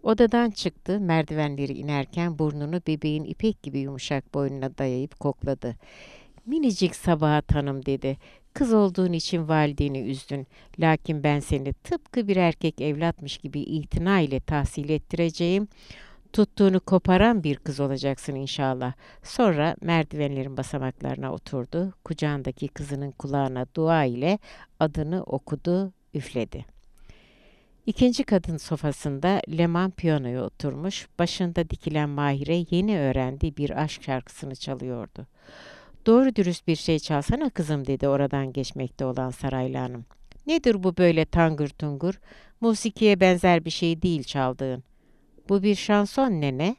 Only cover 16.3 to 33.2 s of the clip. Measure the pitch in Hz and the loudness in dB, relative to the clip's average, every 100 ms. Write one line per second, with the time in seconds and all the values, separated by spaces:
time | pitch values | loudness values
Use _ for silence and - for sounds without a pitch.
16.3 | - 208 - 196 185 - 185 - 185 220 | 2 2 6 4 4 4 2 6 6 6
17.3 | 226 151 139 - 135 139 135 139 135 - | 4 0 -2 -4 -2 -2 0 -2 -4 -6
18.3 | 135 135 - 135 127 127 - - - - | -6 -6 -2 -2 0 -4 -6 -18 -20 -10
19.3 | - 226 151 156 - - 165 151 151 143 | 2 2 4 0 -2 0 0 0 -2 -4
20.3 | 135 135 131 131 143 131 - 139 131 135 | -2 -2 -2 -2 -4 -4 -6 -6 -6 -6
21.3 | 160 - 135 123 165 190 - - 165 151 | -8 -6 -6 -4 -2 -4 -6 -10 -4 -2
22.3 | 143 135 127 143 - 143 143 139 - 143 | -2 -6 -6 -8 -8 -8 -6 -8 -8 -4
23.3 | 143 135 127 127 - 160 165 135 120 151 | 0 0 -2 -6 -2 2 4 2 0 0
24.3 | 208 - - - _ 156 151 151 185 - | -2 -4 -20 -20 _ -2 -2 -4 -4 -4
25.3 | - - 147 170 180 190 _ _ 147 - | -6 -6 -6 -2 0 -2 _ _ -8 -6
26.3 | 123 110 - - - - _ - - _ | -6 -6 -8 -14 -20 -20 _ -20 -20 _
27.3 | _ _ _ _ _ - - 247 240 - | _ _ _ _ _ -6 4 4 4 2
28.3 | 196 170 160 - 156 151 131 151 139 175 | 2 2 -8 -4 -2 -2 -2 -6 -2 0
29.3 | 196 - 160 170 170 185 - 170 151 127 | 0 -2 0 2 2 -2 0 0 0 0
30.3 | 123 104 - 147 135 180 - - - 170 | -4 -6 -4 -6 -4 -6 -8 -12 -2 -2
31.3 | - 180 165 165 - - 156 147 143 143 | 0 -2 -2 -4 -4 -4 -2 -2 0 0
32.3 | 139 143 170 170 175 202 196 139 131 | 0 0 -2 0 0 2 2 2 0